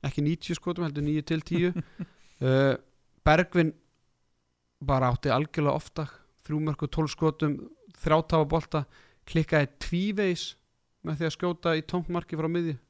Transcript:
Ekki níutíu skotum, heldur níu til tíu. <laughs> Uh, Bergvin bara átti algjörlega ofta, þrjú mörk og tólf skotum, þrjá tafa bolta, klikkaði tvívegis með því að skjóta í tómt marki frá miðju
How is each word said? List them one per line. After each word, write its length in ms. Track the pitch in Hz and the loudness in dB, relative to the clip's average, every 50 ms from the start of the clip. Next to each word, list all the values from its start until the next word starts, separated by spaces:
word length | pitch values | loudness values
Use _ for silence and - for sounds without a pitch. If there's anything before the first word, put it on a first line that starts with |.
| - | -4
Ekki 160 | 139 - - 147 | -4 -2 0 0
níutíu 300 | 147 165 165 - - 175 | 0 0 -2 -4 -6 -8
skotum, 300 | - - - 175 175 175 | -6 -4 -6 -4 -4 -4
heldur 220 | 160 143 151 147 147 | -4 -4 -4 -2 -2
níu 180 | 151 151 147 | -2 -2 -2
til 160 | - 165 160 156 | -2 -4 -4 -4
tíu. 320 | - 170 170 175 175 180 | -2 -2 0 0 0 0
<laughs> 80 | 175 156 - - - 180 - _ _ - _ _ _ | -4 -8 -10 -10 -14 -14 -14 _ _ -20 _ _ _
Uh, 320 | - 131 131 131 135 139 - - - _ _ _ _ _ _ _ | 0 2 4 4 4 4 2 0 -4 _ _ _ _ _ _ _
Bergvin 540 | _ - 151 160 180 - - 180 165 160 - _ _ _ _ _ _ _ _ _ _ _ _ _ _ _ _ _ _ _ _ _ - | _ 4 4 4 4 2 2 2 2 2 0 _ _ _ _ _ _ _ _ _ _ _ _ _ _ _ _ _ _ _ _ _ -2
bara 280 | 135 139 131 131 123 123 | 0 2 2 4 2 0
átti 160 | - - 143 | 0 0 0
algjörlega 460 | 117 131 151 151 _ - 147 143 135 | 2 2 0 -2 _ 0 2 2 2
ofta, 300 | 151 - - _ - 156 143 - - _ _ _ _ _ - | 0 -4 -6 _ -8 -8 -8 -10 -18 _ _ _ _ _ -6
þrjú 120 | 151 151 156 | -4 -2 -2
mörk 220 | 156 147 - - | -2 -2 -2 -4
og 20 | 143 - | -4 -2
tólf 160 | - 160 147 - | -2 -2 -2 -2
skotum, 460 | - 160 156 151 - 160 151 147 - - - - _ _ - - - | 0 0 0 2 2 0 -2 -2 -2 -8 -14 -18 _ _ -20 -20 -6
þrjá 160 | - 165 156 160 156 - - | 0 2 2 2 2 2 2
tafa 140 | 160 156 143 | 2 2 2
bolta, 320 | 151 165 156 - - 156 143 - _ - - _ _ _ _ - | 0 -2 -2 -2 -4 -4 -4 -4 _ -20 -20 _ _ _ _ -2
klikkaði 400 | - 165 156 - - 156 143 135 _ _ - | 0 0 0 2 2 2 2 2 _ _ -8
tvívegis 600 | - - 175 185 208 208 196 208 190 180 160 - - - _ _ _ _ _ _ _ _ _ _ | -4 -2 -2 -2 -2 -2 0 0 0 0 -2 -4 -10 -12 _ _ _ _ _ _ _ _ _ _
með 140 | 160 160 143 | -6 -6 -2
því 60 | 165 156 | -2 -4
að 60 | 151 | -4
skjóta 400 | - - 180 175 - - 170 165 | -2 -4 -4 -4 -2 0 0 0
í 60 | 160 156 | 0 -2
tómt 240 | - - 180 165 - | -2 -4 -4 -4 -2
marki 300 | 175 175 165 _ - 156 | -4 -6 -4 _ -6 -4
frá 80 | 160 160 | -2 -2
miðju 300 | 170 175 170 165 147 123 _ _ | 0 0 -2 -2 -4 -6 _ _